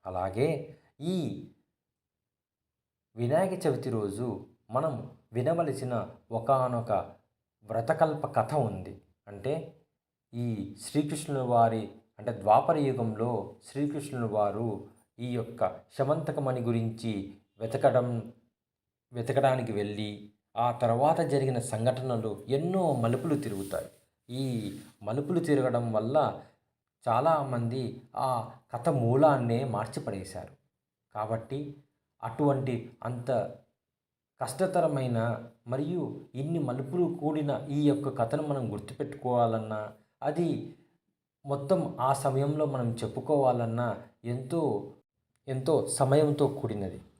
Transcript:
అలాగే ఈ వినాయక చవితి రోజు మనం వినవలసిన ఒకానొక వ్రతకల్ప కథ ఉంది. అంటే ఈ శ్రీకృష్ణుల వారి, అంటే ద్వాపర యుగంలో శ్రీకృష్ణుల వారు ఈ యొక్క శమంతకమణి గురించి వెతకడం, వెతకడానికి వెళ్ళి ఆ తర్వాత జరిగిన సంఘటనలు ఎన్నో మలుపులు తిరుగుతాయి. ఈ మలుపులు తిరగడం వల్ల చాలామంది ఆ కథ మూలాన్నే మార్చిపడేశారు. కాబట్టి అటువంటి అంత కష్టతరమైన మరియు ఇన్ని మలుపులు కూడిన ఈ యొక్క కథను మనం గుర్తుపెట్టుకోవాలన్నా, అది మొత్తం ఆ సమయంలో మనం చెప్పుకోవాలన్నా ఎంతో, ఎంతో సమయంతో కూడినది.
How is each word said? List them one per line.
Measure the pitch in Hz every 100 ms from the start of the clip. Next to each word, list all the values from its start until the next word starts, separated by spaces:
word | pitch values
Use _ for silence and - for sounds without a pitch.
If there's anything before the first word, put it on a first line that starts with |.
అలాగే | 95 92 95 95 147 - - - _ _ 156
ఈ | 185 135 - - _ _ _ _ _ _ _ _ _ _ _ _ _ _ _ _ 110
వినాయక | 120 156 190 185
చవితి | 165 127 131
రోజు | 113 104 101 123 98 - _ _
మనం | 117 160 123 - - _
వినవలసిన | 113 131 170 156 127 127 117 92 - _
ఒకానొక | 113 113 135 127 120 113 98 82 - _ _ _ _ 104
వ్రతకల్ప | 110 117 160 160 151 120 -
కథ | 110 151 113
ఉంది. | 95 92 98 _ _ -
అంటే | 101 90 156 165 - _ _ _ _ _
ఈ | 117 120 107 - -
శ్రీకృష్ణుల | - 147 147 160 - 135 123
వారి, | 120 117 110 104 - _ -
అంటే | 104 98
ద్వాపర | 98 113 139 156
యుగంలో | 139 127 113 107 117 113 95 - -
శ్రీకృష్ణుల | 139 147 151 143 131 113 104
వారు | 101 101 120 98 - _ _ -
ఈ | 123
యొక్క | 123 110 - - - - -
శమంతకమణి | 135 160 156 151 135 127
గురించి | 117 117 113 110 117 101 - - _ _
వెతకడం, | 113 120 135 123 123 117 107 - _ _ _ _ _ _ _
వెతకడానికి | 120 120 135 135 131 117
వెళ్ళి | 104 104 104 107 104 - _ _ 110
ఆ | 120
తర్వాత | 120 120 117 143 165 160
జరిగిన | 139 135 123 -
సంఘటనలు | 110 117 127 127 117 107 101 -
ఎన్నో | 135 170 190 170 127
మలుపులు | 117 123 170 147
తిరుగుతాయి. | 110 98 95 82 - _ _ _ -
ఈ | 123 135 117 104 - - _
మలుపులు | 104 127 147 175
తిరగడం | 156 143 127 120 120
వల్ల | 107 113 151 123 - - _ _ _ _ _
చాలామంది | - 117 151 160 135 123 117 131 120 - - -
ఆ | 131 123 113 - _
కథ | 120 170 139
మూలాన్నే | 117 131 156 135 117 117
మార్చిపడేశారు. | 135 104 113 - 143 98 92 90 95 - _ _ _ _ _
కాబట్టి | 107 107 113 - 135 147 147 _ _ _ _
అటువంటి | 117 117 147 131 123 117 - -
అంత | 117 123 123 120 - - _ _ _ _ _ _ _ _
కష్టతరమైన | 123 - 185 180 160 143 127 117 113 110 - _ -
మరియు | 131 156 180 127 117 -
ఇన్ని | 123 143 165
మలుపులు | 135 127 131 175 165
కూడిన | - 147 151 147 127 -
ఈ | 143
యొక్క | 147 147 139 120
కథను | 117 151 151
మనం | 139 113
గుర్తుపెట్టుకోవాలన్నా, | 101 - 127 139 - 127 123 117 113 107 107 107 - _ _
అది | 135 156 170 117 - - _ _ _ _ _ _
మొత్తం | 139 139 139 185 - -
ఆ | 127 139
సమయంలో | 143 131 143 151 147
మనం | 131 117 113
చెప్పుకోవాలన్నా | 110 - 117 147 131 120 113 117 120 101 - _
ఎంతో, | 117 123 131 170 147 101 98 - _ _ _ _ -
ఎంతో | 131 131 147 - -
సమయంతో | 131 143 151 147 139 -
కూడినది. | 113 107 95 92 - _